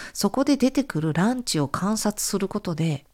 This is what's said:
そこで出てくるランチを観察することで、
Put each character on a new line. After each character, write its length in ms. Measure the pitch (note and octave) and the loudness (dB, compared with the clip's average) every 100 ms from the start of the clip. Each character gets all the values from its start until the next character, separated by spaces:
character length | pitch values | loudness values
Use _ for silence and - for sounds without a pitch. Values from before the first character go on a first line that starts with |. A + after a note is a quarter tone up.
| - | -12
そ 160 | - G#3 | -2 0
こ 140 | B3+ | 2
で 120 | C#4 C#4 | 2 4
出 140 | B3 | 4
て 120 | C4+ | 2
く 200 | C4 D#3 | 0 0
る 100 | D#3 | 0
ラ 220 | D3+ G3 | 2 2
ン 100 | B3+ | 0
チ 160 | A#3+ D#3+ | -2 0
を 80 | C#3 | 0
観 300 | - F#3 G#3+ | -2 -2 0
察 240 | G#3+ - | 0 -2
す 140 | - G3 | -2 -2
る 100 | G3 | -2
こ 100 | G#3 | -4
と 140 | G3 | -4
で、 300 | D#3 E3 C#3+ - | -2 0 -2 -6